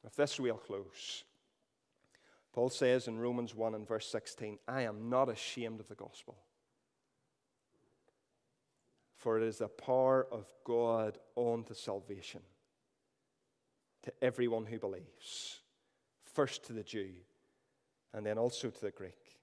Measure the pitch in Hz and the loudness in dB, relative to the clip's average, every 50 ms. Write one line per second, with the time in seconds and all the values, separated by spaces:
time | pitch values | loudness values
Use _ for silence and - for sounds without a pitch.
0 | - 110 - - 143 143 - - 131 120 110 104 - - 98 101 98 95 - - | -18 -6 2 2 2 2 4 0 0 0 0 0 -4 -6 -6 -6 -6 -8 -14 -12
1 | - - - - - _ _ _ _ _ _ _ _ _ _ _ _ _ _ _ | -10 -10 -10 -10 -12 _ _ _ _ _ _ _ _ _ _ _ _ _ _ _
2 | _ _ _ - _ _ - _ _ _ - 123 120 131 127 - 139 127 127 127 | _ _ _ -20 _ _ -20 _ _ _ 0 2 2 2 4 4 6 6 6 6
3 | 123 120 110 113 117 123 120 123 120 110 107 107 113 113 110 107 107 101 113 110 | 4 0 -4 -2 0 0 0 0 -2 -4 -2 -2 -2 0 0 -4 -2 -2 -2 -2
4 | - - - 107 - - - - 117 107 104 101 _ - 123 135 123 113 107 104 | -2 -2 -4 -4 -4 -6 -10 -8 -8 -8 -8 -8 _ -4 -2 -2 -2 -2 -4 -4
5 | 110 117 127 127 135 127 113 107 - - - 123 117 113 113 110 107 - 104 - | -2 2 4 4 4 4 2 -4 -6 -8 -4 -4 -4 -4 -4 -8 -12 -14 -12 -14
6 | 101 - - - - - - 101 _ _ _ _ _ _ _ _ _ _ _ _ | -14 -14 -14 -18 -18 -18 -20 -20 _ _ _ _ _ _ _ _ _ _ _ _
7 | _ _ _ _ _ _ _ _ _ _ _ _ _ _ _ _ _ _ _ _ | _ _ _ _ _ _ _ _ _ _ _ _ _ _ _ _ _ _ _ _
8 | _ _ _ _ _ _ _ _ _ _ _ _ _ _ _ _ _ _ _ _ | _ _ _ _ _ _ _ _ _ _ _ _ _ _ _ _ _ _ _ _
9 | _ _ _ - - 120 113 110 113 113 104 - 113 101 - - - - 127 131 | _ _ _ -2 2 4 4 6 4 2 2 0 -4 -4 -4 -8 0 4 6 6
10 | 131 131 131 131 131 131 120 110 98 - - _ _ - 120 117 117 117 113 113 | 8 8 8 6 4 2 -4 -8 -8 -12 -20 _ _ 2 2 4 4 4 4 4
11 | 110 107 104 - - _ _ 123 120 117 117 117 113 - 110 - - - 98 101 | 2 0 -2 -6 -18 _ _ 0 2 2 2 0 -4 -8 -12 -10 -6 -4 -4 -4
12 | 95 - 101 95 - - - - - - _ _ _ _ _ _ _ _ _ _ | -6 -8 -12 -12 -10 -14 -14 -14 -18 -20 _ _ _ _ _ _ _ _ _ _
13 | _ _ _ _ _ _ _ _ _ _ _ _ _ _ _ _ _ _ _ _ | _ _ _ _ _ _ _ _ _ _ _ _ _ _ _ _ _ _ _ _
14 | - - - _ 131 127 123 131 123 117 117 113 110 107 117 107 - 98 95 92 | -14 -14 -4 _ 0 0 2 2 0 2 0 -2 -2 -6 -6 -4 -4 -4 -6 -6
15 | 85 - - - - - - - - - - - _ _ _ _ _ _ _ _ | -10 -16 -20 -20 -16 -14 -12 -10 -10 -12 -14 -16 _ _ _ _ _ _ _ _
16 | _ _ _ _ - - - - 143 127 - - - - 117 110 101 - - 107 | _ _ _ _ -20 -4 2 2 2 2 0 -8 -10 -10 -10 -10 -8 -6 -6 -6
17 | 98 95 92 87 87 _ _ _ _ _ _ _ _ _ _ _ _ _ _ _ | -6 -6 -8 -18 -20 _ _ _ _ _ _ _ _ _ _ _ _ _ _ _
18 | _ _ - 110 104 107 107 113 117 123 120 - - 117 - - - 101 - - | _ _ -10 -6 -2 -2 0 2 2 0 0 -2 -6 -6 -6 -4 -6 -6 -6 -8
19 | 95 90 - _ _ - - _ | -14 -14 -14 _ _ -20 -20 _